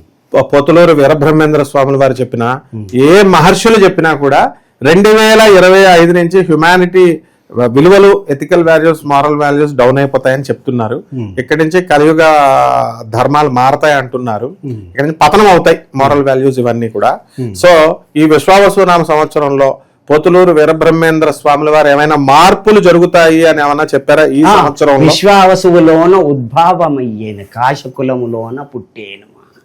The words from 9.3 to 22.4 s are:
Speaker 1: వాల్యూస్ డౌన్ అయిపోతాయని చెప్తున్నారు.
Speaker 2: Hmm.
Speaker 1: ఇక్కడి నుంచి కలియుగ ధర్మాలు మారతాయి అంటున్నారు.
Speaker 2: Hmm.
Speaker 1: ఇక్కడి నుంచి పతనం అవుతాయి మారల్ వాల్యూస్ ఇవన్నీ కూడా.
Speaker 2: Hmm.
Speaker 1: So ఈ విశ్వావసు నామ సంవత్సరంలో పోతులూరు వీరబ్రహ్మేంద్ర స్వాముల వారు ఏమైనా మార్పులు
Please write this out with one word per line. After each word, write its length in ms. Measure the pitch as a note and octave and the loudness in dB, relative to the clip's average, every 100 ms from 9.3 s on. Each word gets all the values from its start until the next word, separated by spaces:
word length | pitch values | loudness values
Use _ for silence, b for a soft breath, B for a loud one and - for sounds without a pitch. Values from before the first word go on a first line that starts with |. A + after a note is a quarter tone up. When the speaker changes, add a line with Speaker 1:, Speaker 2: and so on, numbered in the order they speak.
| D3 | -2
Speaker 1:
వాల్యూస్ 380 | D3 C#3+ D3+ | -2 -2 -2
డౌన్ 240 | C3+ B2 C3+ | 0 0 0
అయిపోతాయని 440 | C#3 C3+ C3 C3 | -2 -2 -2 -4
చెప్తున్నారు. 600 | C3+ - - B2 A2 B2 - | -6 -10 -8 -6 -6 -8 -12
Speaker 2:
Hmm. 240 | C3 G#2+ F#2+ | -14 -12 -10
Speaker 1:
ఇక్కడి 260 | B2+ D#3 | -6 -4
నుంచి 180 | D#3+ F3+ | -2 -2
కలియుగ 360 | F#3 D3 D3+ D#3+ D#3+ D3+ C#3+ C3+ C3 B2+ A#2+ A2+ A#2 | 0 0 2 2 2 2 2 2 0 -2 -4 -8 -8
ధర్మాలు 380 | A2+ B2+ D3 D3 | -4 -2 0 -2
మారతాయి 460 | B2 B2+ C#3 D#3 | 0 0 0 -2
అంటున్నారు. 640 | C#3+ B2+ B2+ B2 G#2 B2 G3 C#3+ | -2 -4 -10 -8 -8 -10 -14 -16
Speaker 2:
Hmm. 80 | |
Speaker 1:
ఇక్కడి 280 | A2+ F2+ B2 | -16 -14 -8
నుంచి 160 | C#3+ D#3+ | -6 -2
పతనం 240 | D#3 G3 G#3 | -2 0 2
అవుతాయి 320 | E3+ - - - | 2 0 -2 -6
మారల్ 280 | C3+ C#3 C#3+ | -4 -2 0
వాల్యూస్ 360 | C#3 C3+ C3+ B2+ | -2 -2 -2 -2
ఇవన్నీ 300 | A#2+ A#2 A#2 | -4 -4 -6
కూడా. 300 | G#2+ A2 - _ b | -4 -4 -4 _ b
Speaker 2:
Hmm. 140 | A#2+ | -12
Speaker 1:
So 400 | F#2 F3 E3 D#3 - _ D3 | -2 0 2 0 -2 _ 0
ఈ 80 | |
విశ్వావసు 560 | D#3 D3+ E3+ F#3+ G3+ G3 | 2 2 2 2 2 0
నామ 220 | F3+ F3 | 0 0
సంవత్సరంలో 760 | D#3+ D3+ D3+ D#3 C#3+ C#3 C3+ - b b - | 0 -2 -2 -4 -4 -2 -2 -4 b b -4
పోతులూరు 420 | D3+ F3+ F3+ F3+ | -2 2 2 2
వీరబ్రహ్మేంద్ర 800 | D#3 D3+ D#3+ D#3+ D#3+ E3 D#3+ D3+ | 2 0 0 0 0 0 0 -2
స్వాముల 400 | C#3+ D3+ C#3+ D3+ | -2 -2 -2 0
వారు 180 | D#3 D3 | 2 2
ఏమైనా 280 | C#3+ D3+ D3 | 2 0 0
మార్పులు 640 | C3+ C#3+ | 2 4